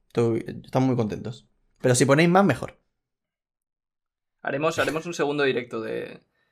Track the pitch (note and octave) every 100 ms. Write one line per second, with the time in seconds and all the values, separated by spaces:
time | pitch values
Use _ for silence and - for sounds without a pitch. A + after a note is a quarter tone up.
0 | _ - A#2 A2+ - - - C3 C3 A#2+
1 | G#2+ - - - _ _ _ _ B2+ B2
2 | C3 C#3+ E3+ F3+ G3+ B2+ - - _ _
3 | _ _ _ _ _ _ _ _ _ _
4 | _ _ _ _ - C#3 D#3+ D#3 C#3 D3+
5 | E3 E3+ C#3+ C#3+ C#3 B2+ A#2+ A2+ A2 A#2
6 | - - _ _ _